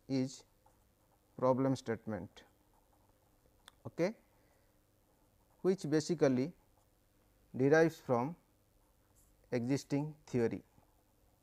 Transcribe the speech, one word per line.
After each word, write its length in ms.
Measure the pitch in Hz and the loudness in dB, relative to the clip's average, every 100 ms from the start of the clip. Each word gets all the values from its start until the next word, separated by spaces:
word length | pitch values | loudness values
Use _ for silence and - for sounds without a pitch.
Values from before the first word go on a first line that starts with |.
| - | -4
is 360 | 135 131 - - _ _ _ _ _ _ _ _ - | -2 -2 -8 -20 _ _ _ _ _ _ _ _ -2
problem 380 | 127 127 135 127 | 2 2 2 -2
statement, 680 | - 110 - 104 110 - - _ _ _ _ _ _ _ _ _ _ _ - _ - | -4 -6 -6 -8 -10 -18 -20 _ _ _ _ _ _ _ _ _ _ _ -20 _ -14
okay, 280 | - 175 226 _ _ _ _ _ _ _ _ _ _ _ _ _ _ | -4 -4 -4 _ _ _ _ _ _ _ _ _ _ _ _ _ _
which 280 | 180 190 151 | -2 -2 0
basically 640 | 151 147 165 147 127 147 - _ _ _ _ _ _ _ _ _ 123 | -2 0 2 2 2 -2 -6 _ _ _ _ _ _ _ _ _ 0
derives 400 | 135 156 165 - - | 4 6 4 0 -2
from 300 | 120 135 175 _ _ _ _ _ _ _ _ _ _ _ | 0 0 -6 _ _ _ _ _ _ _ _ _ _ _
existing 640 | 123 117 139 - 139 151 151 - | -4 -2 -2 -2 -4 -4 -10 -6
theory. 360 | 123 113 98 - _ _ _ _ _ _ _ | -2 0 -2 -12 _ _ _ _ _ _ _